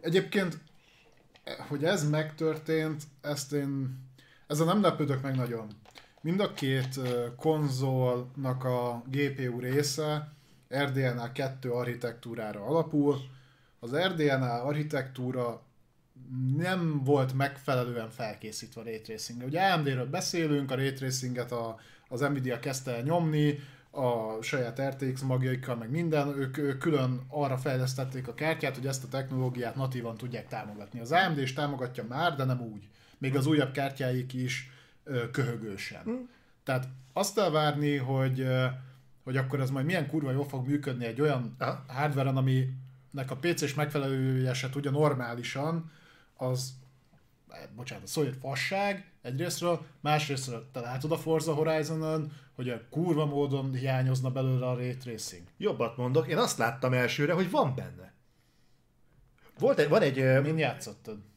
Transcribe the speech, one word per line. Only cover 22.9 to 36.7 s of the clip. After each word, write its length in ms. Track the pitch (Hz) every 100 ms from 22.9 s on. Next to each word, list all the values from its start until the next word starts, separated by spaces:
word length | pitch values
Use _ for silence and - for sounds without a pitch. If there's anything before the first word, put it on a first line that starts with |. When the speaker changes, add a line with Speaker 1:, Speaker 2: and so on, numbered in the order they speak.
| 117
Speaker 1:
el 60 |
nyomni, 580 | 131 175 160 151 147 147 - - _
a 500 | 143 127 117 110 110
saját 400 | 120 139 120 131 139
R 60 | 131
T 180 | 135
X 80 | 131
magjaikkal, 540 | 135 127 127 127 131 120
meg 140 | 113
minden, 380 | 147 170 151 143 139
ők, 200 | 131 135
ők 200 | 143 135
külön 480 | 170 143 127 127 -
arra 300 | 147 139 127
fejlesztették 680 | 143 131 127 131 127 131 127
a 60 |
kártyát, 420 | - 151 160 147 131
hogy 120 | 135
ezt 160 | 135
a 40 | -
technológiát 680 | 135 131 131 127 120 117 135
natívan 420 | 131 127 117 110
tudják 300 | 123 117 101
támogatni. 520 | 104 104 104 101 123
Az 120 | 117
A 180 | 165 185
M 40 |
D 40 | 151
is 160 | 127
támogatja 500 | 131 147 139 123 - 110
már, 260 | 131 170 139
de 80 |
nem 180 | 131 123
úgy. 260 | 113 104 98 - - -
Még 180 | 135 139
az 80 |
Speaker 2:
Hm. 60 | 135
Speaker 1:
újabb 220 | 151 131
kártyáik 600 | 135 135 135 131 127 127
is, 360 | 127 127 - - - - _
ö, 260 | - 131 113
köhögősen. 720 | 143 127 113 107 98 - 101
Speaker 2:
Hm. 80 | - 247 247 - _ _
Speaker 1:
Tehát 240 | -